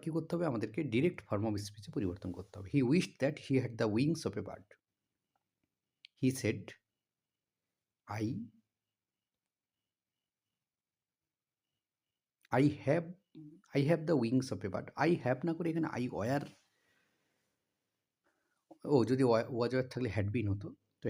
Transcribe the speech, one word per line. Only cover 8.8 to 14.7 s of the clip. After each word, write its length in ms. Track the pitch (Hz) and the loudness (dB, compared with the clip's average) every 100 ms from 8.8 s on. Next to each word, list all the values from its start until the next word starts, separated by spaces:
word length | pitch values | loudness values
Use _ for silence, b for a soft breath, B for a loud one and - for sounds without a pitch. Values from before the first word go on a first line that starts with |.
| _ _ _ _ _ _ _ _ _ _ _ _ _ _ _ _ _ _ _ _ _ _ _ _ _ _ _ _ _ _ _ _ _ _ _ _ _ 123 | _ _ _ _ _ _ _ _ _ _ _ _ _ _ _ _ _ _ _ _ _ _ _ _ _ _ _ _ _ _ _ _ _ _ _ _ _ 4
I 20 | 143 147 135 | 4 2 0
have, 220 | 165 165 180 _ 160 151 170 _ 143 | 0 -2 -12 _ -20 -18 -20 _ 0
I 40 | 139 | 4
have 120 | 165 156 | 2 2
the 80 | 156 | 2
wings 240 | 113 127 131 101 | 4 2 0 -4
of 40 | |
a 20 | 101 | -4